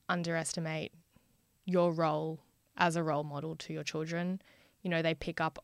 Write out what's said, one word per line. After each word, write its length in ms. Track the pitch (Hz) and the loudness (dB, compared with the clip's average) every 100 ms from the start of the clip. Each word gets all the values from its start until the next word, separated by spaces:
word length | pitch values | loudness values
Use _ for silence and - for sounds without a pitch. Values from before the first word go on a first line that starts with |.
| - | -2
underestimate 840 | 180 170 165 160 - 160 156 - - _ _ _ _ _ _ | 0 0 0 -2 -4 -2 -4 -6 -10 _ _ _ _ _ _
your 280 | - 180 175 | 0 4 4
role 480 | 165 165 151 160 160 - _ _ - | 4 2 2 -2 -6 -12 _ _ 2
as 200 | 175 165 | 2 4
a 60 | |
role 220 | 160 147 | 2 0
model 320 | 151 143 160 160 | 0 -4 -6 -8
to 160 | - | -8
your 120 | 156 | -6
children. 580 | 151 156 160 170 180 185 - - - _ | -4 -4 -4 -2 -2 -4 -8 -20 -20 _
You 80 | 185 | -2
know, 100 | 170 | 2
they 140 | 160 | 2
pick 260 | 160 - 165 | 0 -4 -2
up 180 | 160 - | -2 -2